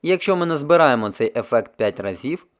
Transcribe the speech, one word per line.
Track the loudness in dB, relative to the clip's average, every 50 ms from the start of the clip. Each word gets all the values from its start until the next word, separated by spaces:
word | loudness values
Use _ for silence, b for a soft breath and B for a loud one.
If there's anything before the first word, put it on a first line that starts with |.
І | 0 0
якщо | -2 0 0 -2 0
ми | 0 0
назбираємо | -2 -2 -4 2 2 4 4 6 4 4 2 0 -4
цей | -4 -2 -4 -2 -2 -4
ефект | -6 0 0 0 0 -2 _ _
п'ять | -2 -2 -2 -4
разів, | -8 -8 -8 -8 -8 -8 -8 -8 _ _ _ _